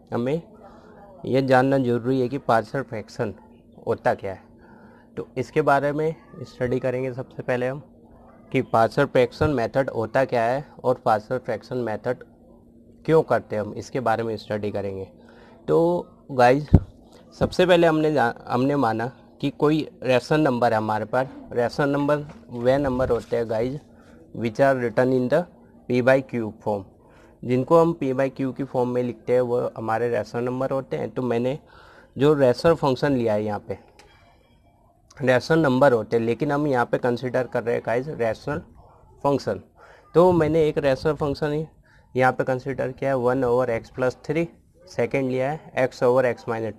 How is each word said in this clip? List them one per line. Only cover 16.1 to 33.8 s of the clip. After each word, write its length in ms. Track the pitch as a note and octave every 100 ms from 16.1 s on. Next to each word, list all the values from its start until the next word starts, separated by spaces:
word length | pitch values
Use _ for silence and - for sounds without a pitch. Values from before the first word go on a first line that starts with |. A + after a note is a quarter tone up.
| - -
गाइस, 380 | C3+ B2 C3+ D3+ - - - - - - -
सबसे 280 | C3 - F3
पहले 200 | F3 E3+
हमने 260 | D#3 D#3
जा-, 220 | D3 A#2 - -
हमने 300 | A#2+ C3+ C#3+
माना 340 | A#2 A2 A#2 - - -
कि 100 | C#3+
कोई 360 | - D3 D#3 - -
रेशनल 380 | B2 B2+ - D#3
नंबर 320 | D3+ A#2+ A#2+
है 60 | A2
हमारे 260 | G#2+ G#2+
पास। 240 | G#2+ B2 C3 - -
रेशनल 380 | A#2 A#2+ - C#3+
नंबर 340 | C#3+ C#3+ D3 D3 - -
वह 280 | A#2+ A#2+ C#3
नंबर 320 | C#3+ B2+ B2+
होते 260 | A#2 - A#2+
हैं 120 | A2+
गाइस 300 | A2 B2+ D3 - - - - - -
which 240 | A2+ A2
are 140 | C#3
written 380 | C3+ A#2+ G#2+ B2+
in 160 | C3 B2
the 160 | D3 F3 - - - -
P 140 | B2
by 160 | B2 C3+
Q 260 | C3+ A#2+ A2 -
form, 240 | - G#2 F#2+ - - - - -
जिनको 380 | A#2+ B2+ B2+ E3+
हम 160 | E3 E3
P 100 | C3+
by 140 | C3 C3+
Q 240 | C3+ C3+ B2+
की 80 |
फॉर्म 240 | C3+ C3 B2
में 140 | B2
लिखते 300 | B2 A2+ -
हैं, 80 | B2
वो 300 | B2 A#2+ C3 -
हमारे 320 | A2+ A2+ A#2+
रेशनल 360 | A#2 G#2 A#2+
नंबर 260 | B2 B2+ C3
होते 260 | C3+ B2+ D3+
हैं। 140 | A#2
तो 120 | G#2+
मैंने 360 | B2+ A#2 B2 D3 - - - - - -
जो 160 | C#3
रेशनल 400 | D3+ C3 B2 E3
फंक्शन 380 | D#3+ D3 C3 D3
लिया 220 | C3 A2+
है 100 | G#2+
यहाँ 200 | G#2+ G2+ -
पे, 100 | G2